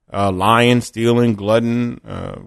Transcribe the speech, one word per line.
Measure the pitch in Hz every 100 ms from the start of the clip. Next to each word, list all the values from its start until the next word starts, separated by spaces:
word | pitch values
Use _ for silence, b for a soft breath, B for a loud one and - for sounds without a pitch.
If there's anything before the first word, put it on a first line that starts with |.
| _
Uh, | 101 101
lying, | 92 98 117 120 123
stealing, | - 110 117 120 120 101
glutton, | 101 117 117 120 120 - 107
uh, | 92 92 95